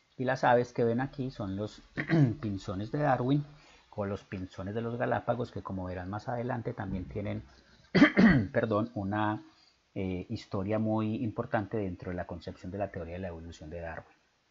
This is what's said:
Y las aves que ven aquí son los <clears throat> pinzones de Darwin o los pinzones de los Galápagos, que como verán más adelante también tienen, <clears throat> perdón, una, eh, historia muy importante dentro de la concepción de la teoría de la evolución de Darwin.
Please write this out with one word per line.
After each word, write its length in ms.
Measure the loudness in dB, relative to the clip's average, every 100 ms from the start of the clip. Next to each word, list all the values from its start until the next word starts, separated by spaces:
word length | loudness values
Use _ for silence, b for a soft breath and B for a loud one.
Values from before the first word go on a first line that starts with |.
| b -4
Y 80 | -2
las 180 | 2
aves 300 | 4 4 4
que 100 | 2
ven 180 | 2 2
aquí 300 | -2 -4 -6
son 240 | -6 -6 -4
los 260 | -6 -8 -12 -6
<clears throat> 460 | 2 4 4 4
pinzones 500 | -4 -4 -4 -4 -4
de 80 | 0
Darwin 460 | 2 2 4 2 0 B B B B
o 160 | -6 -4
los 180 | -4
pinzones 520 | -6 -8 -8 -8 -6 -4
de 60 |
los 160 | -4 -2
Galápagos, 540 | 0 0 0 -2 -2
que 100 | -6
como 240 | -6 -6 -4
verán 240 | -6 -6
más 200 | -6 -6
adelante 440 | -4 -4 -4 -4
también 320 | -6 -4 -6 -6
tienen, 360 | -6 -4 -6 -8 b b b b
<clears throat> 600 | 6 6 8 8 8 4
perdón, 380 | 0 2 2 0
una, 500 | -2 -2 0 0 -2 -6 B B B _ -4
eh, 320 | -2 -2 -4
historia 480 | -8 -6 -4 0 0
muy 460 | 2 0 0 -2
importante 520 | -2 -4 -2 -2 -2 -2
dentro 360 | -4 -6 -6
de 40 | -6
la 120 | -6
concepción 440 | -8 -10 -12 -8
de 60 | -6
la 140 | -6
teoría 240 | -6 -10 -8
de 40 |
la 100 | -8
evolución 400 | -10 -14 -14 -12
de 120 | -10
Darwin. 340 | -10 -10 -14 _ _ _ _